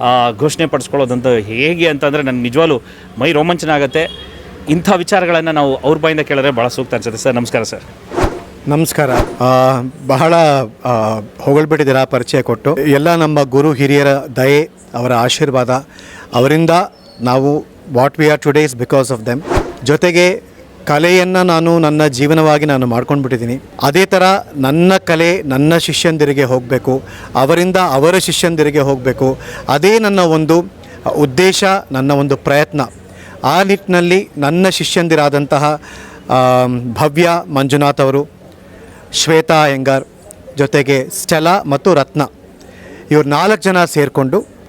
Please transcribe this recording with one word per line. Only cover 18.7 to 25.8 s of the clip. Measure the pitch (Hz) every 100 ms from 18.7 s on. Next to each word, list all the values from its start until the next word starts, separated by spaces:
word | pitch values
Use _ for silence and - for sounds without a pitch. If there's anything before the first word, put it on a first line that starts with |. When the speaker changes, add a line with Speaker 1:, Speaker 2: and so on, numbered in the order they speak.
Speaker 2:
is | 123
because | 120 139 127 123
of | 110
them. | 123 - - - -
ಜೊತೆಗೆ | 123 151 180 170 180 190 - - - - -
ಕಲೆಯನ್ನು | 147 170 185 180 185
ನಾನು | 180 165 165 170
ನನ್ನ | 156 151 151
ಜೀವನವಾಗಿ | 123 143 160 156 147 151
ನಾನು | 135 127
ಮಾಡ್ಕೊಂಡ್ಬಿಟ್ಟಿದ್ದೀನಿ. | 117 123 143 131 123 117 131 - -
ಅದೇ | - 147 190
ಥರ | 190 185 196 - 147
ನನ್ನ | 131 156 180 190
ಕಲೆ | 185 160 170 185
ನನ್ನ | 147 131 147
ಶಿಷ್ಯಂದಿರಿಗೆ | 165